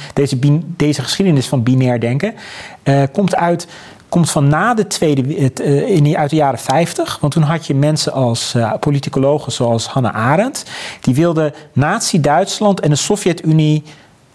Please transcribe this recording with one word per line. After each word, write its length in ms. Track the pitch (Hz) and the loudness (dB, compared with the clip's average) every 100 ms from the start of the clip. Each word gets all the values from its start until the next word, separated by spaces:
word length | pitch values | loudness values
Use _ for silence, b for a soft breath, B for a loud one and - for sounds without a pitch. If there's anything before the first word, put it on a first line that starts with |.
| B | B
deze 220 | - 143 127 | -2 0 2
bin-, 380 | 143 151 - - | 2 2 -2 -2
deze 240 | 147 139 | 0 0
geschiedenis 460 | 127 - 196 143 - | -4 0 2 2 2
van 160 | 135 | 0
binair 360 | 117 131 127 120 | 2 2 2 0
denken, 340 | 117 135 214 214 B B B B | 0 -2 -4 -6 B B B B
eh, 200 | - 139 139 | 0 2 2
komt 240 | - 190 - | 0 0 0
uit, 320 | 170 170 - B B B - | 0 -2 -6 B B B -4
komt 200 | 175 151 | 0 0
van 180 | 156 143 | 2 2
na 260 | 156 214 | 2 2
de 140 | 226 180 | 0 -2
Tweede, 540 | - 160 139 127 160 | 0 0 2 0 0
het, 180 | 131 - | 0 0
eh, 300 | - 139 262 | 0 0 2
in 140 | 180 | 2
die, 140 | 147 165 | 2 2
uit 120 | 147 | 0
de 60 | 156 | 2
jaren 240 | 139 120 | 0 0
vijftig. 580 | - 143 170 - 320 - | -2 0 0 -4 -6 -4
Want 120 | 147 | -2
toen 100 | 170 | 0
had 240 | 151 165 - | 0 0 -2
je 80 | 139 | 0
mensen 380 | 147 156 156 | 2 0 -2
als, 400 | 135 123 117 - | 0 0 -2 -2
eh, 200 | 123 110 - | -2 0 -2
politicologen 720 | 151 143 - 139 135 151 139 | 0 -2 -2 0 2 0 -2
zoals 360 | - 120 117 - | -2 0 0 -2
Hannah 280 | 135 113 107 | -2 -2 0
Arendt, 480 | 117 160 247 - - B B B | 0 0 0 -6 -12 B B B
die 140 | - 127 | 0 2
wilden 380 | 170 160 151 B B | 2 2 -2 B B
Nazi-Duitsland 1040 | 127 151 220 - 180 143 156 196 - 214 190 | -2 0 0 0 0 2 2 0 0 0 2
en 100 | 156 | 0
de 60 | 147 | 0
Sovjet-Unie 880 | - 202 185 165 160 156 151 151 - B B B _ | 0 -2 0 -2 2 2 4 0 -4 B B B _